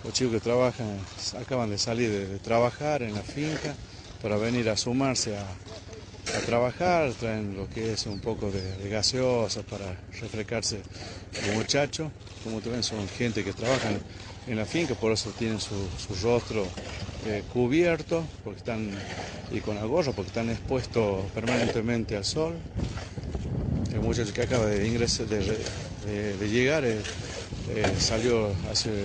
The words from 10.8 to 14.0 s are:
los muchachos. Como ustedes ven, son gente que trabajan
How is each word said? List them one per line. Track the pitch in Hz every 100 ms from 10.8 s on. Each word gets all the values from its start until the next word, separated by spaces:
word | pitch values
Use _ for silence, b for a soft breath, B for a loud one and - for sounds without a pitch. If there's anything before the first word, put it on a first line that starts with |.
| - B B B B - 101
los | 107
muchachos. | 110 139 143 - 156 - - -
Como | 113 110
ustedes | 113 120
ven, |
son | 107 110 98
gente | - 120 107
que | 98
trabajan | 95 113 131 113 101